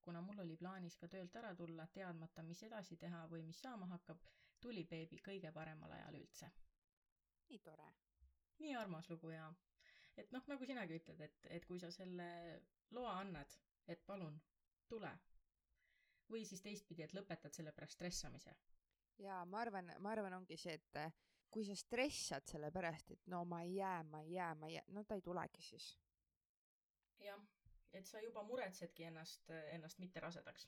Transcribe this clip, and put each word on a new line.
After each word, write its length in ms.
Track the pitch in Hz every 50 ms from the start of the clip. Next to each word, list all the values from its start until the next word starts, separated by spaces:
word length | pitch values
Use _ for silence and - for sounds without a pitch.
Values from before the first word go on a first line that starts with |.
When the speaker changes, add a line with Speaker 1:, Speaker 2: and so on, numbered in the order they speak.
Speaker 1:
Kuna 200 | - 175 170 170
mul 180 | 175 190 208 202
oli 140 | 185 165 160
plaanis 400 | - 170 185 190 190 180 170 -
ka 100 | - -
töölt 280 | 170 - 190 180 175 -
ära 160 | 226 233 214 180
tulla, 300 | 175 175 165 165 160 160
teadmata, 560 | 170 - 190 190 180 170 165 160 - _ 165 160
mis 200 | 165 170 - 214
edasi 320 | 220 226 214 180 - 165
teha 240 | 165 - 170 175 170 165 160
või 140 | 165 165 160
mis 160 | 160 165 -
saama 240 | - 262 247 214 185
hakkab, 360 | 180 180 175 _ - 165 175 - - - - - - _ _ -
tuli 200 | 240 233 190 165
beebi 360 | - 170 160 160 165 156 156
kõige 300 | - 196 196 190 180 156 165
paremal 400 | 156 160 160 156 151 160 156 151
ajal 240 | - - - 151
üldse. 320 | 143 - - - - - 165 - - - - _ _ _ _ _ _ _ _ _ _ _ _ _ _ _ _
Speaker 2:
Nii 100 | 285 196
tore. 260 | _ 165 156 - 156 160 165 _ _ _ _ _ - - - _ _ _ _ -
Speaker 1:
Nii 140 | 311 302 269
armas 340 | 240 214 190 170 160 165 -
lugu, 200 | 170 165 - 160
jaa. 220 | 160 160 160 156 170 - _ _ _ _ - - - - - - -
Et 140 | - - -
noh, 120 | 247 254 -
nagu 180 | - 285 254 254
sinagi 320 | 247 262 240 202 165 160
ütled, 240 | 165 - - 160 170
et, 260 | 151 151 _ _ - -
et 160 | - 170 165
kui 140 | - 180 180
sa 120 | 180 170
selle 340 | 180 - 190 185 180 175 175 175 170 170 170 170 156 - - _ _ _ _ _
loa 220 | 214 247 247 226 190 185
annad, 340 | 196 196 170 147 143 - - - _ _ _ _ _
et 140 | - 170 - -
palun, 300 | - 202 196 175 156 151 156 - _ _ _ _ _ _ _ _ _
tule. 200 | 233 220 196 147 - - - - - - - _ _ _ _ _ _ _ _ _ _ _ - _ _ _ _ -
Või 160 | 220 226 214
siis 160 | - 196 180
teistpidi, 420 | - 208 208 208 - _ 170 165 156
et 80 | 165 185
lõpetad 400 | 196 202 - 165 - - 147 -
selle 180 | - 160 151 -
pärast 220 | - 147 151 -
stressamise. 560 | - 175 180 - - - 135 120 127 - - - - _ - - - _ _ _ _ _ _ _ -
Speaker 2:
Jaa, 240 | 202 196 190 185 175
ma 160 | 175 196 220
arvan, 320 | 240 240 202 190 180 170 165 -
ma 120 | 185 208 220
arvan, 240 | 220 202 190 185
ongi 200 | 185 185 - 165
see, 180 | 160 - 175 156 156
et, 160 | _ _ -
eh, 160 | 143 151 165 - _ _ _ _ _ _ _ -
kui 120 | 214 214
sa 100 | 196 202
stressad 680 | 185 - _ 240 240 262 294 - - - - 165 139 _ -
selle 220 | - 156 151 151 170
pärast, 380 | 185 175 165 160 151 - - -
et 140 | - _ 185
no 140 | 180 175 175
ma 160 | 175 175 170
ei 140 | 170 175 185
jää, 260 | 196 196 190 185 170 160
ma 180 | 156 151 156 156
ei 80 | 160 175
jää, 200 | 185 180 170 160
ma 140 | 151 156 156
ei 80 | 165
jää, 80 | 160 - - 185
no 80 | 202 214
ta 120 | - 220
ei 60 | 190
tulegi 400 | 175 175 180 175 165 - - -
siis. 300 | - - - - - - - - _ _ _ _ _ _ _ _ _ _ _ _ _ _ _ _ _ _ _ _ _ _ _ -
Speaker 1:
Jah, 220 | 202 202 202 208 208 208 _ _ _ - - - - - -
et 140 | 190 190 -
sa 120 | - 214 220
juba 180 | 233 - 220 208
muretsedki 640 | 214 247 254 220 185 185 - 175 170 - - 165
ennast, 460 | 165 160 160 165 - - - - - 165 160 156 151
ennast 280 | 165 165 156 165 - -
mitte 180 | 180 180 - 165 -
rasedaks. 420 | 165 175 - - - - - -